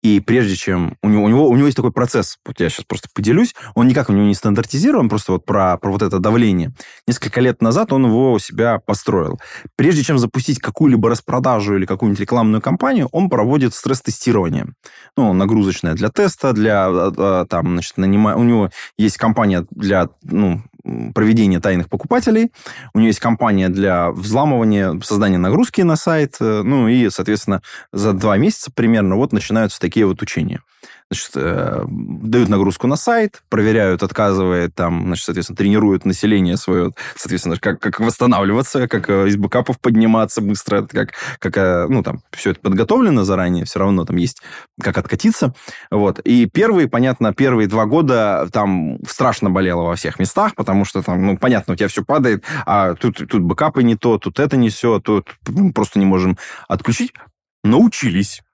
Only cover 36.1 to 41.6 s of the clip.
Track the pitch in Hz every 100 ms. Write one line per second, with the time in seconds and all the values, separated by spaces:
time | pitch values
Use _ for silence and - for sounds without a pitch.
36.1 | 92 107 104 90 87 - 90 87 - -
37.1 | - - 90 90 82 - - 104 - 113
38.1 | - 123 98 98 110 131 139 123 113 87
39.1 | 98 98 101 101 123 120 123 127 110 113
40.1 | 113 110 - 101 104 - 101 104 - 104
41.1 | - - 135 - 98